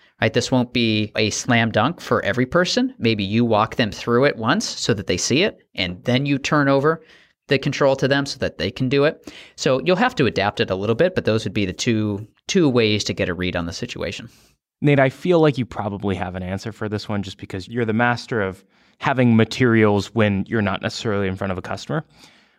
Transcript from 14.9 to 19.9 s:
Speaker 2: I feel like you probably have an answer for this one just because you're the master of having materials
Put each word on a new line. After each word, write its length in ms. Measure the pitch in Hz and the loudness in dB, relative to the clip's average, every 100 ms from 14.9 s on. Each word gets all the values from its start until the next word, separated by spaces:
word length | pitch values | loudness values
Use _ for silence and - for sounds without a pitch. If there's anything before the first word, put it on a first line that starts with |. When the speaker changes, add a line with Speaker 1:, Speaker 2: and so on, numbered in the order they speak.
| 139 | 4
Speaker 2:
I 100 | 135 | 2
feel 300 | - 180 170 | 0 2 4
like 180 | 156 131 | 4 2
you 80 | 117 | -4
probably 500 | - 104 101 101 92 | -6 -6 -4 -4 -2
have 200 | 92 92 | -4 -6
an 80 | |
answer 280 | 92 95 113 | -6 -6 -8
for 160 | 107 107 | -8 -6
this 220 | 104 - | -6 -4
one 140 | 104 | -6
just 140 | 95 - | -6 -10
because 280 | - 95 90 | -12 -10 -8
you're 180 | 117 110 | -4 0
the 60 | |
master 480 | 110 120 117 - 117 | 2 2 0 -2 -2
of 240 | 95 92 _ _ _ - | -2 -4 _ _ _ -6
having 360 | 147 131 123 110 | -2 4 6 6
materials 800 | 113 - 127 113 107 | 4 2 4 6 6